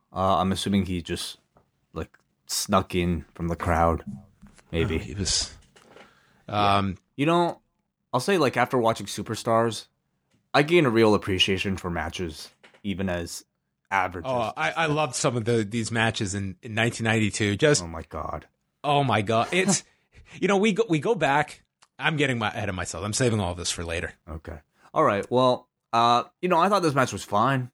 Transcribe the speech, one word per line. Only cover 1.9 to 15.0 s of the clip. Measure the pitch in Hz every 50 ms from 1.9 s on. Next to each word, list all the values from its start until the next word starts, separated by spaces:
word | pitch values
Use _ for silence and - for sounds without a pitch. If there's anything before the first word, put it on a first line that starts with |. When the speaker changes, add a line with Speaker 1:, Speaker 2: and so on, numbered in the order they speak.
| -
Speaker 1:
like, | 82 80 - _ - _ _ _ _ _
snuck | - - - - - 101 95 90 - -
in | 90 87 87 87 78 76 _ _
from | - 85 82
the | 85
crowd, | - - 92 85 78 85 85 82 76 - - - - - - _ _ - - - - - -
maybe. | - 82 82 - 82
Speaker 2:
Oh, | 78
he | - - -
was, | 98 92 - - - - - - - _ _ _ - _ _ - - - - _ _ _ _ _ _ _ -
um, | - 104 104 101 98 101 98 98 90 - _ _ -
Speaker 1:
You | - 143
know, | 160 170 175 175 170 - - _ _ _ _ _ _ _ _ _ _ -
I'll | 127
say, | 127 - 202 180
like, | 147 123 -
after | 123 120 - - 127
watching | 110 113 113 - 104
Superstars, | - - - 101 - 113 - - 123 113 113 117 117 110 - - _ _ _ _ _ _ _ _ _ _ _ _ _ -
I | 135 147
gain | 151 175 175 156
a | 127
real | 110 113 113 107 104
appreciation | 95 - - 98 92 - - 95 92 - 104 95
for | 90 - 90
matches, | 85 82 78 82 - - 92 82 76 - - - _ _ _ - _ _ -
even | 101 95 85 95 95
as | 87 87 85 85 - - - _ _ _ _ _ _ _ _ -
average | 98 98 92 92 87 90 80
Speaker 2:
Oh, | 131 131 123 113 104
Speaker 1:
as | -
Speaker 2:
I, | 151 156 160 143
I | 160 165
loved | 156 147 151